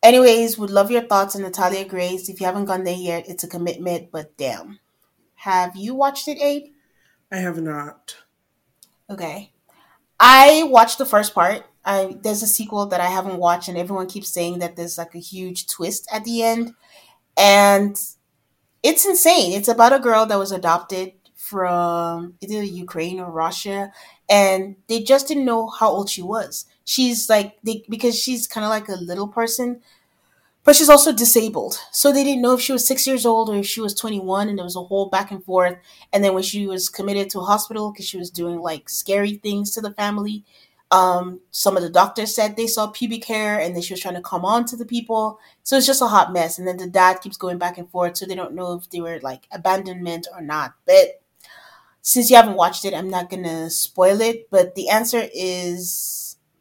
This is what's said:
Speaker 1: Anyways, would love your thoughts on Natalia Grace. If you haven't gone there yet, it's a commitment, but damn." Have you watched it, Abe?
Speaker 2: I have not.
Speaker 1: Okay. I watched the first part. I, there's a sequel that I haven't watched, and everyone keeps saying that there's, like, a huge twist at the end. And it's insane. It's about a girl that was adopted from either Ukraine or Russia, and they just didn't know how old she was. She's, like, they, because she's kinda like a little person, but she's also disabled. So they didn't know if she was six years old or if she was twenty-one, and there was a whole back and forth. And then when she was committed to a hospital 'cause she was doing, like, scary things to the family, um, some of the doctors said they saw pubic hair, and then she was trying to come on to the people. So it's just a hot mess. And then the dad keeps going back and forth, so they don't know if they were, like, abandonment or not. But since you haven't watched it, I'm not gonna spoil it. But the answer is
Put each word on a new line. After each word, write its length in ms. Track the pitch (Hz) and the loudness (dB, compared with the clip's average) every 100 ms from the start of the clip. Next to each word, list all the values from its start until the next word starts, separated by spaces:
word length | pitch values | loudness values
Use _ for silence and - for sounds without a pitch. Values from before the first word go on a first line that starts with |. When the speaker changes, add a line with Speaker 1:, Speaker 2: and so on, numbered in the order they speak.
Speaker 1:
Anyways, 560 | 226 254 254 226 233 226 | 8 8 8 6 2 -4
would 100 | 208 | -2
love 220 | 196 202 | 0 2
your 100 | 240 | 0
thoughts 340 | 233 202 196 202 | 2 0 0 -4
on 60 | |
Natalia 440 | 190 185 185 196 190 | -8 -2 -2 -2 -6
Grace. 440 | 190 180 185 185 | -6 -6 -6 -10
If 100 | 185 | -6
you 60 | 185 | -4
haven't 200 | 196 196 | -4 -4
gone 180 | 185 | -4
there 100 | 185 | -4
yet, 340 | 180 180 170 170 | -6 -6 -8 -8
it's 160 | 180 | -12
a 40 | 175 | -12
commitment, 640 | 180 175 - 175 170 170 | -8 -8 -6 -6 -8 -8
but 260 | 160 151 _ | -14 -14 _
damn." 420 | 135 110 - 202 _ _ _ _ _ _ | -8 -8 -14 -20 _ _ _ _ _ _
Have 380 | - 185 175 190 | -2 0 0 -6
you 200 | 208 262 | -10 -2
watched 320 | 277 277 - | -2 -2 -10
it, 100 | 302 | -4
Abe? 320 | 285 285 285 _ _ _ _ _ _ | -2 -2 -8 _ _ _ _ _ _
Speaker 2:
I 60 | 190 | -8
have 220 | 180 165 | -6 -6
not. 580 | 160 151 147 - - - _ _ _ _ _ _ _ _ _ | -8 -8 -12 -16 -20 -20 _ _ _ _ _ _ _ _ _
Speaker 1:
Okay. 440 | 196 170 160 202 _ _ _ _ _ _ _ | -12 -10 -12 -16 _ _ _ _ _ _ _
I 440 | 240 262 277 311 | 8 12 10 10
watched 340 | 320 254 233 - | 6 6 6 2
the 80 | 277 | 0
first 300 | 208 208 - | 0 0 0
part. 280 | 175 208 - _ - | 0 0 -8 _ -4
I, 320 | 196 190 190 | -2 -2 -4
there's 180 | 220 208 | -6 -4
a 60 | 220 | -2
sequel 400 | - 214 208 202 | -4 -4 -4 -2
that 120 | 185 | -2
I 60 | 175 | 0
haven't 320 | 190 190 185 | -2 -4 -2
watched, 300 | 175 175 175 | 0 0 -2
and 100 | 175 | -8
everyone 300 | 180 196 185 | -6 -6 -8
keeps 220 | 208 202 | -10 -10
saying 280 | - 175 175 | -6 -6 -4
that 160 | 170 170 | -8 -8
there's, 220 | 170 170 | -12 -10
like, 160 | 170 | -12
a 60 | 170 | -14
huge 480 | 175 185 185 180 - | -16 -12 -10 -10 -10
twist 400 | - 170 202 - | -8 -6 -8 -8
at 120 | 214 | -10
the 180 | 214 233 | -6 -2
end. 320 | 226 226 233 - _ _ _ _ _ - | 0 -2 -6 -10 _ _ _ _ _ 4
And 580 | 202 202 202 202 202 202 - - _ _ _ _ _ _ | 6 8 6 4 0 -4 -12 -14 _ _ _ _ _ _
it's 240 | 277 320 403 | 0 2 0
insane. 460 | 359 320 349 190 | 2 4 4 2
It's 160 | 196 202 | -2 -2
about 260 | 226 233 | 4 6
a 60 | 269 | 6
girl 260 | 240 220 220 | 2 2 2
that 140 | 202 | 0
was 120 | 196 | -2
adopted 640 | 185 180 170 - 185 185 _ _ _ | -4 0 0 -2 -8 -8 _ _ _
from 1000 | - 202 180 175 175 170 170 170 175 175 | -10 -4 -2 0 -2 -2 -4 -8 -12 _
either 220 | 196 214 | -10 -8
Ukraine 560 | 202 180 180 170 165 185 | -8 -10 -12 -8 -8 -10
or 100 | 180 | -10
Russia, 640 | 160 165 165 202 196 202 _ - _ _ | -6 -6 -6 -8 -8 -8 _ -20 _ _
and 480 | 202 196 190 196 196 _ | 4 6 2 -4 -12 _
they 160 | 226 | -6
just 240 | 226 269 269 | 4 2 4
didn't 180 | 302 262 | -2 -2
know 220 | 226 220 | -2 -4
how 220 | - 220 | 0 0
old 200 | 185 196 | 2 -4
she 140 | - | -8
was. 420 | 180 220 202 - - _ | -6 -8 -8 -12 -16 _
She's, 460 | - - 254 233 - | -6 -2 0 -2 2
like, 280 | 220 202 _ | 2 2 _
they, 220 | 214 220 - | -10 -10 -10
because 320 | 226 240 233 | -2 -2 -2
she's 280 | - 247 220 | -4 -6 -6
kinda 220 | 233 214 | -6 -4
like 200 | 214 208 | -4 -6
a 60 | 185 | -10
little 320 | 175 185 202 | -8 -8 -6
person, 540 | 233 226 226 247 240 _ _ _ _ _ _ _ _ | -4 -4 -2 -6 -8 _ _ _ _ _ _ _ _
but 120 | - 294 | 6 6
she's 140 | 302 | 10
also 220 | 294 302 | 8 8
disabled. 680 | 220 233 240 220 - - - - | 2 4 2 2 -6 -8 -10 -8
So 200 | - 285 | 2 4
they 120 | 277 | 4
didn't 180 | 277 269 | 2 2
know 140 | 240 254 | 2 2
if 60 | |
she 100 | 254 | 0
was 160 | 262 - | -2 -2
six 180 | 262 - | -2 -2
years 180 | 262 | 0
old 260 | 240 226 220 | 2 2 0
or 80 | 202 | -2
if 100 | 202 | -4
she 140 | - | -6
was 120 | 214 | -6
twenty-one, 560 | 202 226 208 190 190 208 | -6 -6 -8 -4 -4 -4
and 80 | 202 | -6
there 80 | 180 | -8
was 100 | 180 | -10
a 80 | |
whole 220 | 180 196 196 | -4 -4 -2
back 240 | 190 202 | -4 -6
and 140 | 196 | -12
forth. 340 | 185 185 180 180 _ - _ | -4 0 0 -2 _ -20 _
And 120 | 202 | 0
then 100 | 196 | 2
when 80 | 190 | 0
she 240 | 190 208 202 | -4 -6 -6
was 240 | 185 185 | -6 -8
committed 400 | - 196 202 190 | -6 -6 -4 -4
to 80 | 190 | -6
a 60 | 180 | 0
hospital 480 | 208 - 220 214 | 0 -2 -8 -10
'cause 120 | 208 202 | -10 -12
she 120 | 190 | -12
was 140 | 175 | -12
doing, 280 | 175 170 170 | -8 -8 -6
like, 300 | 170 160 - | -8 -10 -10
scary 460 | - - 196 202 208 | -12 -2 -2 -2 -6
things 340 | 214 202 202 | -8 -6 -6
to 100 | - | -8
the 120 | 208 | -10
family, 500 | 208 208 208 208 208 _ _ _ _ _ | -6 -6 -4 -6 -10 _ _ _ _ _
um, 520 | 185 185 180 185 185 _ | 2 4 0 -4 -12 _
some 260 | - 202 190 | -2 0 0
of 60 | |
the 60 | 170 | 0
doctors 440 | 175 196 214 214 | 2 2 0 -6
said 220 | - 214 214 | -2 -2 -2
they 100 | 226 | -4
saw 220 | 226 214 | -2 -4
pubic 380 | - 240 226 - | -4 -6 -6 -6
hair, 340 | 220 214 208 | -4 -2 -2
and 160 | 170 180 | -4 -6
then 80 | |
she 100 | 170 | -8
was 60 | 185 | -10
trying 140 | 185 180 | -10 -10
to 60 | |
come 220 | 180 175 | -8 -6
on 220 | 185 226 233 | 0 0 0
to 100 | 233 | -8
the 100 | 233 | -8
people. 540 | 240 233 226 214 214 _ _ | -8 -4 -2 -2 -6 _ _
So 140 | - 269 | 0 2
it's 80 | 262 | 2
just 160 | 269 | 2
a 60 | 233 | 4
hot 260 | 202 180 | 4 4
mess. 240 | 180 165 170 | 0 -2 -4
And 100 | 180 | -8
then 100 | 180 | -8
the 100 | 180 | -2
dad 340 | 185 185 185 | 4 4 4
keeps 160 | 196 196 | -6 -10
going 220 | 185 175 | -8 -6
back 180 | 175 180 | -6 -8
and 120 | 180 | -12
forth, 260 | 180 175 175 | -4 -4 -4
so 80 | 185 | -10
they 100 | 185 | -10
don't 200 | 175 165 | -10 -10
know 180 | 180 | -10
if 160 | 175 175 | -10 -12
they 120 | 175 | -12
were, 180 | 170 165 | -10 -10
like, 260 | 135 127 _ | -12 -14 _
abandonment 760 | 190 175 190 185 180 175 165 170 | -12 -6 -6 -6 -12 -10 -10 -12
or 80 | 185 | -16
not. 320 | 151 151 135 _ - | -10 -8 -8 _ 4
But 360 | 190 175 - _ _ - - - - _ _ | 6 6 0 _ _ -20 -20 -20 -20 _ _
since 300 | - 247 233 | -2 0 8
you 60 | 240 | 8
haven't 180 | 226 190 | 8 4
watched 300 | 180 180 202 | 0 0 -8
it, 80 | 175 | -6
I'm 140 | 185 | -6
not 200 | 185 175 | -6 -6
gonna 400 | 185 175 160 165 | -8 -8 -8 -6
spoil 500 | - - - 185 202 | -6 -6 4 4 4
it. 280 | 226 226 - | 0 -2 0
But 240 | 196 180 | 2 2
the 160 | 190 175 | -2 0
answer 400 | 214 233 240 220 | 0 0 -4 -4
is 1080 | - 185 180 175 175 180 - - - - - _ _ | -6 -6 -4 -6 -6 -8 -8 -8 -10 -12 -16 _ _